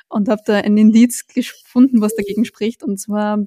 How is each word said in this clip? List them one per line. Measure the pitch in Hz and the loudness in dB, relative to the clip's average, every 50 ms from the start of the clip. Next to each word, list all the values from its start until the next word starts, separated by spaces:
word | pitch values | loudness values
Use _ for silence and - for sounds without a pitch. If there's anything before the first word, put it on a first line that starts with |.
| _ _ | _ _
und | - 226 202 220 | -6 -4 -2 -2
hab | 214 208 - | -4 -4 -2
da | - 208 202 | -2 -2 0
ein | - 208 208 214 | 0 0 2 4
Indiz | 214 214 214 226 240 247 - - - _ | 4 4 6 6 4 4 2 -4 -14 _
gefunden, | _ 254 240 - - _ _ _ - 247 254 269 254 226 | _ -8 -8 -8 -10 _ _ _ 0 2 2 4 4 2
was | 208 214 226 | 0 0 -2
dagegen | 208 202 196 - 208 208 | -4 -6 -6 -4 -4 -4
spricht. | - - _ 208 220 233 - - | -4 -4 _ -6 -6 -6 -6 -8
Und | - 202 190 | -8 -8 -8
zwar, | - - 208 208 208 208 208 208 202 | -8 -6 -6 -4 -4 -2 -4 -4 -6